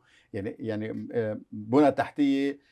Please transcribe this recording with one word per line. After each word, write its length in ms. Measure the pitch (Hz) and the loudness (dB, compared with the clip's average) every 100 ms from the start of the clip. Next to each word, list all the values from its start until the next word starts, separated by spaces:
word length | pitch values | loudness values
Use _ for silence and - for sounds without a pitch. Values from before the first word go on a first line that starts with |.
| _ _ _ | _ _ _
يعني، 220 | 104 98 - | -8 -8 -8
يعني، 480 | 113 107 110 110 107 | -6 -4 -6 -8 -6
آه، 260 | - 110 107 - | -4 -4 -6 -10
بنى 400 | 107 107 127 147 | -12 2 6 6
تحتية 680 | 135 - - 139 139 139 143 _ | 4 0 0 2 2 0 -4 _